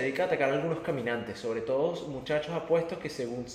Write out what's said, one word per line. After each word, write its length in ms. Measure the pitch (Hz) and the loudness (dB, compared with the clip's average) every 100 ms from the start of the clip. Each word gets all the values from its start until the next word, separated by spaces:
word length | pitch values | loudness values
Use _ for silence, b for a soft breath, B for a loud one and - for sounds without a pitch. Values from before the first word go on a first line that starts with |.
dedica 220 | 131 131 | 2 2
a 20 | 180 | 2
atacar 240 | 160 135 | 4 4
a 40 | 143 | 2
algunos 240 | 160 160 | 0 -2
caminantes, 600 | - 143 117 120 110 101 | -2 -2 0 -2 -4 -6
sobre 220 | 120 113 | -2 -2
todo 460 | 113 131 165 170 156 | 0 2 2 0 -4
muchachos 440 | 131 131 151 151 | -6 0 0 0
apuestos 440 | 170 - 170 170 175 | -2 2 2 2 -4
que, 120 | 151 | -6
según 360 | - 120 123 120 | -4 -4 -4 -6